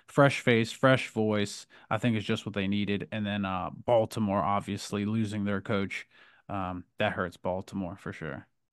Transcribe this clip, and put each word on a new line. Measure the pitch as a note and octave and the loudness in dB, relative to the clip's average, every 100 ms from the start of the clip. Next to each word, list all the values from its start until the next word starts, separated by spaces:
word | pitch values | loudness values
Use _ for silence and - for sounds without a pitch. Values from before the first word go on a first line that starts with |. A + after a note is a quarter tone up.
| _ | _
Fresh | - C#3 - | 6 6 6
face, | - A#2 A2+ | 4 4 4
fresh | - C3+ C3 - | 4 6 6 2
voice, | - G#2+ G#2 G2+ - - - - | -2 0 2 0 -4 -16 -20 -4
I | A2 | 0
think | A#2+ A2 | 2 0
is | G2 | 0
just | A2 - | -4 -2
what | G#2 | -4
they | G2 | -2
needed. | G2+ G2+ G2+ - | 0 0 -2 -4
And | A2 G#2 | -6 -4
then, | G2+ G2 | -2 -2
uh, | F#2 E2+ - A2+ | -4 -6 -8 2
Baltimore, | A#2+ A2 - G#2 G2 | 2 2 0 0 2
obviously, | E2+ G2+ G2 G2+ - G#2 G2+ | 2 0 -2 -6 -4 -4 -2
losing | A2 G#2+ G#2+ G2+ | 0 -2 -2 -2
their | G2 | -2
coach, | G2 G2+ G2 - - - - _ _ | -2 -2 -2 -6 -12 -20 -20 _ _
um, | G2+ F#2 F2+ - _ | -6 -6 -8 -12 _
that | G#2+ | 0
hurts | F#2+ F2+ - | 0 -4 -4
Baltimore | G2 F2+ G2 G2 F#2 F#2 | -4 -4 -4 -6 -6 -8
for | - | -10
sure. | - D#2 C2+ - _ _ | -8 -8 -10 -14 _ _